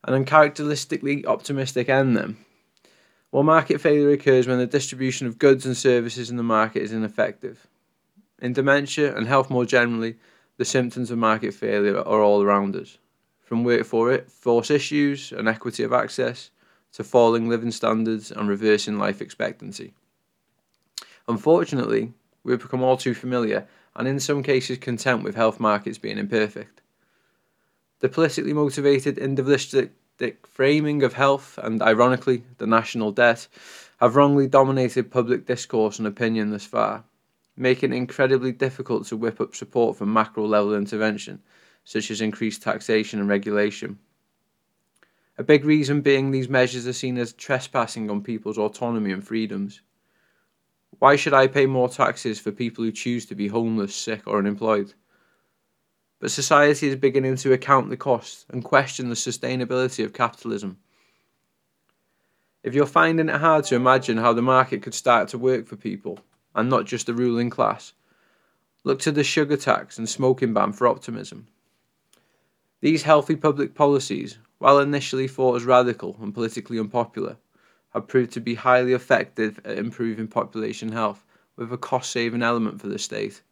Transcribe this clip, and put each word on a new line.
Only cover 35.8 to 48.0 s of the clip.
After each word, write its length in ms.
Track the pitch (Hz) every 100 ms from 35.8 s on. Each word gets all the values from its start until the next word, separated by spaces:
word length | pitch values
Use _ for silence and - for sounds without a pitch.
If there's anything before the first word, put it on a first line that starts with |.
| 107 104
and 80 | 110
opinion 440 | 104 117 113 104
thus 160 | 104 -
far, 380 | 117 107 110 _ _ _ _ _ -
making 360 | 127 123 143
it 40 | 123
incredibly 560 | 123 - 131 131 127
difficult 540 | 120 135 131 131 113 107
to 100 | 110
whip 240 | 113 107
up 140 | 104
support 420 | - 110 123 113 98
for 100 | 104
macro-level 680 | 110 110 - 107 104 104
intervention, 640 | 104 101 107 107 104 - 98 _ _ _ _
such 260 | _ - -
as 100 | 107
increased 420 | 110 107 110 104
taxation 580 | - 107 - 110 107 107
and 80 | 101
regulation. 680 | 101 104 104 104 101 98 101 _ _ _ _ _ _ _ _ _ _ _ _ _ -
A 40 |
big 220 | 120 147
reason 360 | 147 151 139 143
being 300 | 139 135 135
these 180 | 135 127
measures 380 | 131 127 123 120
are 60 |
seen 240 | 123 131 123
as 160 | 117
trespassing 800 | - - 131 - 131 113 117